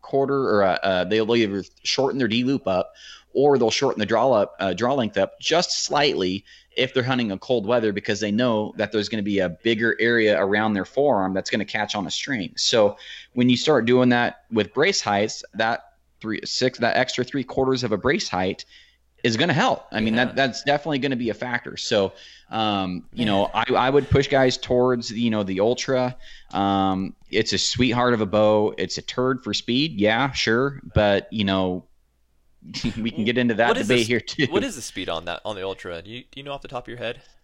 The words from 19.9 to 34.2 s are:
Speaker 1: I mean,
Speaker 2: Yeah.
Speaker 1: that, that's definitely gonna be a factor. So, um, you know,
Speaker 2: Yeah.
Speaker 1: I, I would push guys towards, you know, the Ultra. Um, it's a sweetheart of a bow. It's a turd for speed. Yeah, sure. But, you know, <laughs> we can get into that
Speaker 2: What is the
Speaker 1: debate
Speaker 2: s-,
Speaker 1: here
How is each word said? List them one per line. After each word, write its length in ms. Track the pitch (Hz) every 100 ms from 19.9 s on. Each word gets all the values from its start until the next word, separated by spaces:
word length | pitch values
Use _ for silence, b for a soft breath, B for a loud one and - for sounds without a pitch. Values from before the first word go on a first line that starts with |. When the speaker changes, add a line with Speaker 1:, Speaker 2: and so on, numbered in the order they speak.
Speaker 1:
I 100 | 107
mean, 140 | 110 113
Speaker 2:
Yeah. 100 | 123
Speaker 1:
that, 100 | -
that's 280 | 135 -
definitely 360 | - 147 160 143
gonna 160 | 139 127
be 140 | 120
a 40 |
factor. 440 | 104 123 120 - -
So, 340 | - 110 95 B B B B
um, 560 | 110 107 101 95 90 -
you 120 | - 110
know, 240 | 98 101
Speaker 2:
Yeah. 100 | 104 120
Speaker 1:
I, 180 | 107 123
I 20 |
would 200 | 143 131
push 180 | 135 131
guys 300 | 139 131 -
towards, 540 | - 127 127 123 113
you 180 | 110 117
know, 140 | 107
the 160 | 98 95
Ultra. 560 | 107 127 - 127 123 127 B B B
Um, 640 | - 98 98 95 95 95 - -
it's 240 | 104 110
a 40 | 95
sweetheart 560 | - - 123 120 123
of 80 | 117
a 40 | 104
bow. 480 | 107 107 107 107 -
It's 200 | 92 -
a 40 |
turd 420 | - - 127 131
for 100 | -
speed. 460 | 101 - 123 156 104
Yeah, 320 | 104 113 139
sure. 500 | 131 - 113 135 135 82
But, 380 | - 104 101 -
you 140 | 110 98
know, 400 | 95 92 90 - _ _ _ _ _ _ _ -
<laughs> 240 | - 117 110
we 140 | 113
can 140 | 110 107
get 120 | 120
into 180 | 123 107
that 140 | 117
Speaker 2:
What 80 | -
is 100 | 104
the 80 | 123
Speaker 1:
debate 80 |
Speaker 2:
s-, 40 | 110
Speaker 1:
here 120 | 120